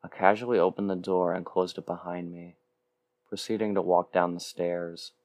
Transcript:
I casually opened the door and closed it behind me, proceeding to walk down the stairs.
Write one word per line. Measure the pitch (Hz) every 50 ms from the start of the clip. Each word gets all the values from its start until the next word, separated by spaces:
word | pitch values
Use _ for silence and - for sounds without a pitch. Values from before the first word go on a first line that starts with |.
| -
I | -
casually | - - 101 95 104 107 123 120 120 95
opened | 85 92 - - 104 98
the | 95
door | 90 90 95 92 90 90 87 90
and | 92 87
closed | - - 95 92 90 -
it | - 87
behind | - 87 87 - 90 87 87 87 87 87
me, | 87 87 87 - _ _ _ _ _ _ _ _ _ _ _ _ _ _ _
proceeding | 104 95 - - 113 104 110 107 98
to | 98
walk | 87 90 90 87 90 -
down | - 92 87 87 87
the | 87
stairs. | - - - - 87 87 87 87 87 85 85 85 - - _ _